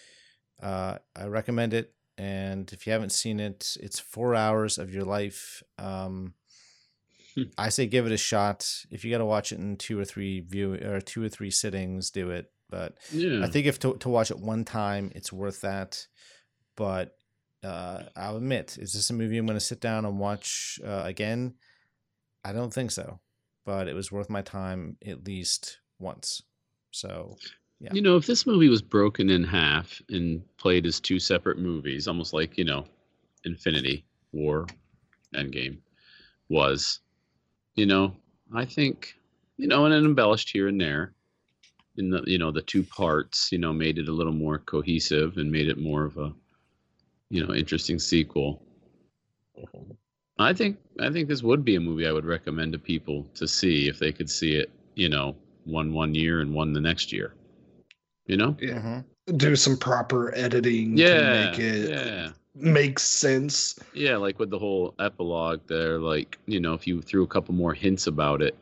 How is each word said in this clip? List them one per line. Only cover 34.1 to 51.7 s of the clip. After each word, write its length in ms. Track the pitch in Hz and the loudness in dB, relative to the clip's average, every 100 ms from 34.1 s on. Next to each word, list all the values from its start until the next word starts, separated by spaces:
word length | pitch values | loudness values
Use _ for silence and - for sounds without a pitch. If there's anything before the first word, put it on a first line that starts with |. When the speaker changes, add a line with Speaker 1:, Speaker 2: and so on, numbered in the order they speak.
| _ _ | _ _
Speaker 2:
War, 340 | 76 76 76 87 - _ _ _ _ _ 69 | -4 -2 -2 -4 -12 _ _ _ _ _ -6
Endgame 420 | 69 - 127 - _ _ _ - _ _ - | -6 -6 -8 -10 _ _ _ -20 _ _ 0
was, 520 | 78 69 69 - - _ _ _ _ _ _ _ - | 4 4 2 -2 -6 _ _ _ _ _ _ _ 2
you 100 | 101 | 4
know, 280 | 95 98 95 _ _ - | 6 4 0 _ _ -10
I 120 | 113 127 | -6 -4
think, 500 | - 139 - - - _ _ _ - | 0 0 0 -12 -18 _ _ _ -6
you 120 | - | 2
know, 180 | 131 151 | 6 6
and 80 | |
it 100 | 151 | 8
embellished 460 | 151 135 107 113 - | 6 6 6 4 2
here 180 | 101 98 | 0 2
and 140 | 98 | 2
there 320 | 80 71 85 _ _ _ _ _ _ _ _ - | 0 0 -4 _ _ _ _ _ _ _ _ -4
in 140 | 92 | 0
the, 120 | 92 - | 0 2
you 120 | 92 | 2
know, 140 | 80 | 2
the 100 | 76 | -2
two 220 | - 98 | 0 0
parts, 680 | 90 - 87 78 - - - | 0 0 2 2 0 -2 0
you 40 | 90 | 0
know, 140 | 82 | 0
made 260 | 78 80 78 | 0 0 0
it 120 | 76 | -2
a 20 | |
little 200 | 80 80 | 0 0
more 260 | 78 78 76 | 0 0 -2
cohesive 800 | - 76 76 82 - 76 80 87 | -2 -2 0 0 2 2 2 0
and 120 | 76 | 0
made 180 | 78 76 | 0 0
it 80 | - | 0
more 260 | 78 73 | -2 -2
of 140 | 76 73 | -2 -4
a, 160 | 73 76 _ _ _ _ _ _ _ _ - | -8 -8 _ _ _ _ _ _ _ _ -4
you 160 | 90 78 | -2 0
know, 80 | |
interesting 460 | 58 80 80 - 82 | 0 0 -2 -2 -2
sequel. 640 | - 85 76 - 71 73 - _ _ _ _ _ _ _ _ - | 2 2 4 0 -2 -4 -12 _ _ _ _ _ _ _ _ -20
Speaker 3:
Mm-hmm. 340 | - - 95 - _ _ _ - | -20 -20 -20 -20 _ _ _ 0
Speaker 2:
I 140 | 113 | 2
think, 240 | 185 208 202 _ - | 4 0 -2 _ -4
I 120 | 123 | -2
think 160 | 165 147 | 0 -2
this 140 | 139 | 0
would 200 | 117 143 | 4 4
be 120 | 127 | 4